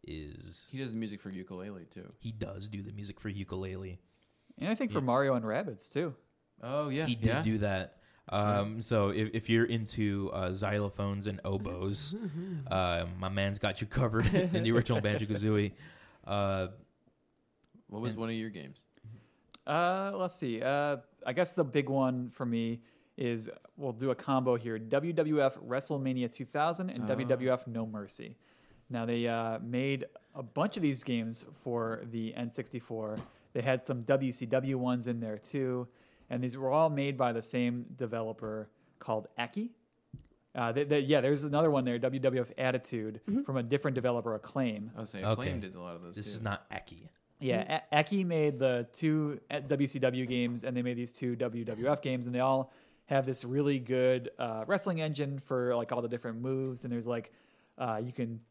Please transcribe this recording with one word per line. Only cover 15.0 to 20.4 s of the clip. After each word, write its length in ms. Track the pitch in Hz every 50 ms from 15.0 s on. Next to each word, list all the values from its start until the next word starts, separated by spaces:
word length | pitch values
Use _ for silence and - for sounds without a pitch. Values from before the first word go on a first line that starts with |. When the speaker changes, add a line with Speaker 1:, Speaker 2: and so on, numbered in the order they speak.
Speaker 1:
Banjo-Kazooie. 720 | 104 104 104 - 113 104 107 98 104 107 107 104 104 101 - - - - - - - - - _ -
Uh, 420 | - 101 101 101 98 98 95 92 92 98 - - _ _ _ _ _ _ _ _ _ _ _ _ _ _ _ _ _ _ - _
Speaker 2:
What 140 | _ 104 107
was 120 | 117 123 110
Speaker 1:
and 80 | 110
Speaker 2:
one 80 | 113 113
of 60 | 113
your 140 | 113 110 113
games? 320 | 101 87 71 67 69 - _ _ _ _ _ 110 - - - _ _ _ _ _ - - _
Speaker 3:
Uh, 460 | - 147 160 175 175 185 190 196 196 196
let's 200 | 196 185 175 -
see. 260 | -